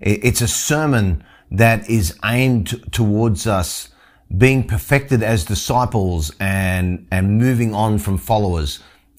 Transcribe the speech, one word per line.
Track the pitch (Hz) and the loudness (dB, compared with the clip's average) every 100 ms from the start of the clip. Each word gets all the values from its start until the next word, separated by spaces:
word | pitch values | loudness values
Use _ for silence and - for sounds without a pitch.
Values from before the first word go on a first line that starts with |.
I-, | - 104 | -2 0
it's | 123 - | 0 0
a | 117 | -2
sermon | - - 151 151 123 98 78 - - - | -2 -2 0 2 2 2 -2 -6 -20 -8
that | 95 113 113 104 | 2 4 2 0
is | 113 90 - 104 | 0 0 -4 -4
aimed | 120 131 120 - | 0 2 2 0
t-, | 127 - | -6 -8
towards | - 110 104 113 95 113 | -2 0 2 2 0 0
us | 95 85 - - _ _ _ - 95 | -2 -2 -8 -14 _ _ _ -6 2
being | 127 131 113 | 4 4 0
perfected | 110 - 139 139 123 | -2 0 -2 2 0
as | 110 113 82 | 2 0 0
disciples | 98 - 123 123 113 92 87 73 - | -4 -2 -2 0 0 0 -2 -4 -4
and, | 98 98 95 92 90 90 - | -4 -2 -2 0 -2 -4 -4
and | 92 95 107 | -2 2 2
moving | 127 120 117 | 2 2 0
on | 104 110 107 | 0 0 0
from | 104 95 | 0 -4
followers. | - 110 101 85 71 - - _ _ | 0 0 0 0 -4 -6 -16 _ _